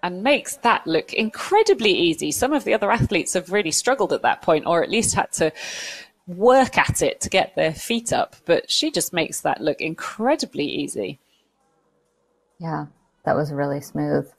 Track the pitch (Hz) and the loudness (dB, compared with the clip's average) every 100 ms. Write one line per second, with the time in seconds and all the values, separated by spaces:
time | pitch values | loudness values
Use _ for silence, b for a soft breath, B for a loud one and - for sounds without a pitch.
0 | 180 180 226 285 - - 240 208 - 160 | -6 -2 0 0 0 -2 0 0 2 -2
1 | - - 220 - - 415 440 392 220 147 | 0 -2 -2 -4 0 4 4 4 4 4
2 | 170 156 151 - 254 294 208 214 202 233 | 2 0 -2 -2 0 0 2 0 2 2
3 | 233 185 - 190 170 202 165 147 - 262 | 2 0 0 -4 0 -2 0 0 0 0
4 | 180 147 120 - - 156 - 170 - 214 | 0 2 0 0 2 2 2 0 2 0
5 | - 202 - - 160 B B B B B | 0 0 -2 0 -2 B B B B B
6 | B _ - 175 220 262 262 - - - | B _ -16 2 6 6 6 2 0 2
7 | 151 - - 190 185 - 156 151 - 233 | 0 -2 0 0 0 0 0 -2 -4 -4
8 | 233 123 - - - 170 - - 311 226 | 0 -2 -2 -6 0 0 2 0 0 -2
9 | - 175 156 - 151 - 151 143 160 165 | -2 -2 -4 -2 -2 0 -2 -2 -6 -6
10 | - - 233 302 - - 147 - 143 127 | -10 -4 0 0 -2 -6 -4 -4 -6 -6
11 | 98 135 _ _ _ _ _ _ _ _ | -6 -8 _ _ _ _ _ _ _ _
12 | _ _ _ _ _ _ 165 151 147 _ | _ _ _ _ _ _ -8 -8 -10 _
13 | _ _ - - 147 143 143 143 143 156 | _ _ -2 -2 -2 -2 -4 -4 -6 -4
14 | 147 147 139 | 0 0 -2